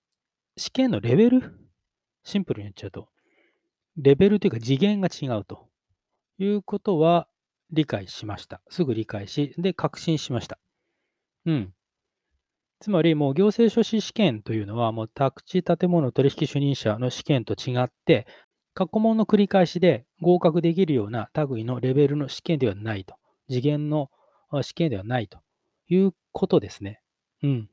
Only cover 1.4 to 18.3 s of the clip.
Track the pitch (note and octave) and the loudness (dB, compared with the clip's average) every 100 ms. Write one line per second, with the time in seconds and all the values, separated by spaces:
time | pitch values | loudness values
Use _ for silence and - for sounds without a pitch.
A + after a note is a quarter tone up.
1.4 | - - _ _ _ _ _ _ - G3+ | 0 -10 _ _ _ _ _ _ -6 -4
2.4 | F3+ G#2+ G#2 - G2+ - - _ _ _ | -4 -6 -8 -14 -14 -14 -18 _ _ _
3.4 | _ _ _ _ _ - C#3 C#3 G3 G#3 | _ _ _ _ _ 0 4 6 6 4
4.4 | G3 A#2+ A2+ C3+ G3+ G#3 F3+ - C3+ A2 | 2 -2 0 2 2 0 -2 -4 -6 -6
5.4 | F#2+ - _ _ _ _ _ _ _ - | -6 -14 _ _ _ _ _ _ _ -6
6.4 | G3 G#3 - G#3 - E3 D#3+ E3+ - _ | -2 -2 -4 -6 -2 2 4 4 0 _
7.4 | _ _ _ D#3+ D3 G#2 F#2+ - G#2+ G#2 | _ _ _ -2 -2 -4 -8 -12 -12 -12
8.4 | - - _ - D3 A2 G#2+ G#2 G2+ - | -12 -20 _ -4 -2 -2 -4 -8 -8 -6
9.4 | C#3+ - F#3 - D3 - - D#3 - A#2+ | -6 -4 -4 -2 -6 -4 -4 -4 -2 -6
10.4 | - - _ _ _ _ _ _ _ _ | -6 -14 _ _ _ _ _ _ _ _
11.4 | E3 D3+ F#2 - _ _ _ _ _ _ | -4 -4 -4 -12 _ _ _ _ _ _
12.4 | _ _ _ _ - F#3 E3 D3+ C#3+ C#3 | _ _ _ _ -2 2 4 2 2 2
13.4 | G#3 G3+ A3+ A#3 A3 A3 - - F#3+ G#2+ | 2 4 2 4 0 0 -4 0 0 0
14.4 | - A2 G2+ A#2 A2+ A2+ A2 - C3+ - | -4 -6 -4 -2 -2 -2 -8 -2 -2 -2
15.4 | - F#3 - E3+ F3+ F3 C3 - C3+ - | -4 -4 0 0 2 2 2 2 0 0
16.4 | D3+ C#3+ C#3 C#3 A2 G#2+ B2+ - - C3+ | -2 0 -2 0 -2 -2 -4 -6 -2 -2
17.4 | A2 G#2+ - B2 B2 - - B2+ - | -2 -6 -4 -4 -4 -4 2 2 2